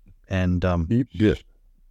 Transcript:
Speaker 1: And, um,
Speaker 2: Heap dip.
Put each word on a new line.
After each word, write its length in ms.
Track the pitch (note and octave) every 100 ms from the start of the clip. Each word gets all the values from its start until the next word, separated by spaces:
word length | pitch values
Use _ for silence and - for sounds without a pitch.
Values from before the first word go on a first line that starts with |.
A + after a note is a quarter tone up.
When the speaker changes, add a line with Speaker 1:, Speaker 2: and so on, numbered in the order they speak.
| - - -
Speaker 1:
And, 360 | F#2+ F2+ F2+
um, 220 | F2+ E2+ E2
Speaker 2:
Heap 200 | A#2 -
dip. 280 | F2 G#2+ - - _ _ _ _